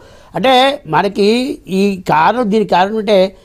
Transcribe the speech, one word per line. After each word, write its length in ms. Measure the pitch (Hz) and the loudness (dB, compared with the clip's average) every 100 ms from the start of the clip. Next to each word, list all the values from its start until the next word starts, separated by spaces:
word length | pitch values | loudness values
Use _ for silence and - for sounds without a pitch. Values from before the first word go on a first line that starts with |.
| - - - | -14 -20 -12
అంటే, 460 | 165 247 254 269 285 156 | -4 2 2 2 -2 -4
మనకి 720 | 156 190 202 202 240 262 294 - | -2 -2 0 0 0 -2 -8 -6
ఈ 340 | 190 202 185 - | -2 0 -2 -2
కారణం, 420 | 151 170 233 214 | 0 2 0 0
దీని 140 | 220 | -2
కారణం 320 | 180 180 196 220 | 0 0 0 -2
అంటే, 400 | 208 196 190 - | 0 2 0 -4